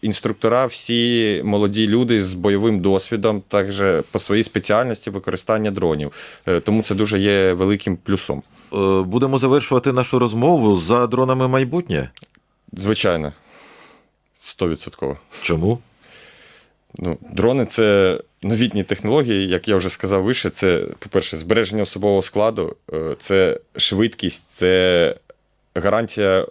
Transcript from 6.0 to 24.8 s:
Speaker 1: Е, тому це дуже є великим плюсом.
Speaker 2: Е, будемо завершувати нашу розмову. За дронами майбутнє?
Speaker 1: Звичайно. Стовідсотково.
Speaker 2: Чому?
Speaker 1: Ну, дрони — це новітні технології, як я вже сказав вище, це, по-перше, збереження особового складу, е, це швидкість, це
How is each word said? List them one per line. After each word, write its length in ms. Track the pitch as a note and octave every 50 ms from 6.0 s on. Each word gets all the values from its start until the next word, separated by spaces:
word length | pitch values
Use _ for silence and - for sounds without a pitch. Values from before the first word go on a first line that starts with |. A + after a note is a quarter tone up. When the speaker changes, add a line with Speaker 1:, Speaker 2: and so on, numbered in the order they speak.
| D2+ C#2+ - - - - - - _ -
Speaker 1:
Е, 120 | F2+ E2+
тому 240 | E2+ - G#2 A2 G#2+
це 120 | - G#2
дуже 240 | G2 G#2+ G#2 G#2+ G2
є 340 | G2 G2+ G2+ G2 F#2+ F#2+ F2+
великим 440 | F2 F#2 F#2+ G#2 G#2+ - G#2 F2+ E2+
плюсом. 460 | _ - F#2+ F#2+ - - D2+ C#2 - _ _ - - - -
Speaker 2:
Е, 40 | G2+ G2 F#2+ F#2+ F#2+
будемо 360 | F#2+ F#2 F#2+ A#2+ C3 C3+ C3+ C3+
завершувати 540 | C3+ C3 C3 C#3+ C#3 - C#3 B2 - C#3
нашу 280 | B2+ B2+ B2 - - B2+
розмову. 560 | B2 A#2+ G#2+ A#2 B2 D#3 F3 D#3 A#2 G#2+ G2+
За 320 | F2+ D#2+ E2+ A2+ B2 B2 A#2
дронами 400 | A#2 B2 C3 B2+ C3 C3 C3 B2+
майбутнє? 600 | B2+ C3 C3+ B2 C3+ F3 F3 - F2 D2 C2+ B1+ _ - - _ _ _ _ _ _ _ _ - -
Speaker 1:
Звичайно. 600 | - F#2 G2+ A2 - - G2+ F2 E2 D#2 D2 D2 _ _ _ - - - - - - - - - _ _ _ _ _ _ _ _ _
Стовідсотково. 760 | - - - - G2 F2 E2 - - - - - - C2+ C#2+ C#2 _ _ - -
Speaker 2:
Чому? 380 | - - E2+ D#2 E2 G2+ A#2 B2 - _ _ _ _ - - - - - - - - - - - _ _ _ _ _ _ _ -
Speaker 1:
Ну, 200 | - F2+ D#2+ - - -
дрони — 340 | - F#2 F#2+ A#2 C3 C#3 A#2+ A2
це 500 | - - A2+ G#2+ G2+ G2+ F#2+ F#2 F2 - - _ _ _ -
новітні 400 | G2 A2+ A2 B2 A#2 - G#2 F#2
технології, 640 | - G#2 - - G#2+ A#2+ D3+ C#3+ A#2+ G#2+ G2 G2 F#2
як 180 | F2+ F2+ - -
я 80 | G#2
вже 140 | F#2+ F2+ F#2+
сказав 340 | - - - F#2+ G2 F#2+ F#2
вище, 260 | G#2+ B2+ - - F#2
це, 340 | - - - F#2+ F2 D#2 G1+ - - -
по-перше, 380 | - - - G2 - - - D#2
збереження 460 | D#2+ F2 G#2+ A2+ A2 F#2 G#2 G#2+ G2+
особового 380 | F#2+ - G2+ G2 G#2 G2+ G2
складу, 540 | F2+ - - G#2 G#2+ A2+ A2+ G#2+ E2+ E2 - _ _ - -
е, 220 | D#2+ D#2+ D#2+ C#2+ -
це 400 | - - G2 F#2+ F#2 E2+ C2+ - - _ _ -
швидкість, 720 | - - G#2 F#2+ A2 A#2 - - - F2 - - - -
це 680 | - - F2+ F2+ F#2 F#2